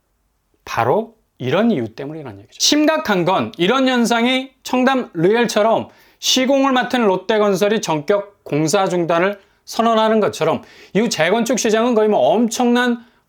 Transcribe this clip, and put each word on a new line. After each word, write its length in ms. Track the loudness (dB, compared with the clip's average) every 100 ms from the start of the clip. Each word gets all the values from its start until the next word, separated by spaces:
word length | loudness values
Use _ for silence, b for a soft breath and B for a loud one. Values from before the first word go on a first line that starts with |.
| _ _ _ _ _ _
바로 520 | -12 -4 0 0 -2 _ _ -10
이런 340 | -4 0 0
이유 180 | 0 -4
때문이라는 500 | -10 -14 -12 -14 -18
얘기죠. 180 | -20 -4
심각한 680 | 0 2 2 0 -2 0 0
건 260 | 0 -2 -2
이런 300 | 0 2 0
현상이 640 | 0 0 0 0 -2 -6 _
청담 460 | -6 0 0 0 -4
르엘처럼 760 | -2 2 2 0 0 0 0 -4 b b b
시공을 520 | -2 0 2 2 2
맡은 340 | 2 0 0 2
롯데건설이 760 | 0 0 0 2 2 0 0
전격 600 | -2 -4 0 -2 -2 _
공사 440 | -6 -2 0 0 0
중단을 520 | -2 0 0 0 -4 b b -16
선언하는 540 | -2 0 2 2 2
것처럼 420 | 0 -2 -2 -2 B B B
이후 160 | -2 -2
재건축 500 | 0 0 0 0 -2
시장은 360 | 0 0 2 2
거의 120 | 2
뭐 120 | 2
엄청난 840 | 2 2 0 0 0 2 0 -2 B B